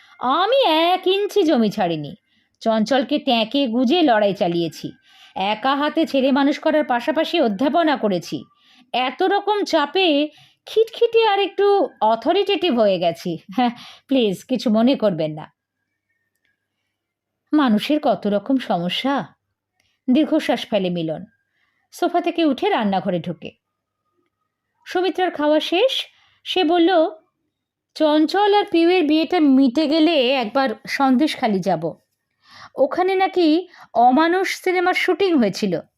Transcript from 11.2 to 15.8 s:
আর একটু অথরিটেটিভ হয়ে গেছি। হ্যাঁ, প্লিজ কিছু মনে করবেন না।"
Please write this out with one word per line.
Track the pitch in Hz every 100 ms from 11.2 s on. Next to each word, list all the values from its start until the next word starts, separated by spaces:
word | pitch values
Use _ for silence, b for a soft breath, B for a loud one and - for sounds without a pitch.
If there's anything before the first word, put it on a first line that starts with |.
| 453
আর | 392
একটু | 392 392 403 403 277 -
অথরিটেটিভ | 214 226 247 359 392 392 349 240
হয়ে | 214 185
গেছি। | 175 165 180 160 - 196
হ্যাঁ, | 247 233 B B -
প্লিজ | 262 220 180
কিছু | - 254 240
মনে | 214 233
করবেন | 277 214 160 156
না।" | 156 - _ _ _